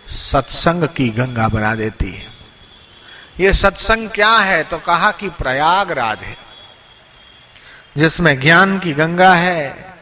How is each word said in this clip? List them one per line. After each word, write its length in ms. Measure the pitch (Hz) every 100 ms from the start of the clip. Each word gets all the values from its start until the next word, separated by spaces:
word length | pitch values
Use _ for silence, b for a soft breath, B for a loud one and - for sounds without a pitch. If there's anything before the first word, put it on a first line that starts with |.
| -
सत्संग 800 | - - 143 - - - 170 151
की 200 | - 127
गंगा 400 | 110 127 120 113
बना 260 | 110 107
देती 360 | 113 110 - 95
है। 160 | 85 - - - _ - - - - B B B -
ये 120 | 190
सत्संग 560 | 185 196 185 - 226 220
क्या 280 | 202 208 226
है? 280 | 196 180
तो 140 | 147 165
कहा 320 | 165 170 202
कि 180 | 202 196
प्रयागराज 960 | 156 135 131 151 185 190 147 117 107
है, 120 | - 104 - - - - _ _ _ _ - - - B B B B 139
जिसमें 440 | 156 - 170 135
ज्ञान 380 | 139 170 190 196
की 140 | 180
गंगा 420 | 143 160 175 185
है 600 | 175 180 170 139 - - -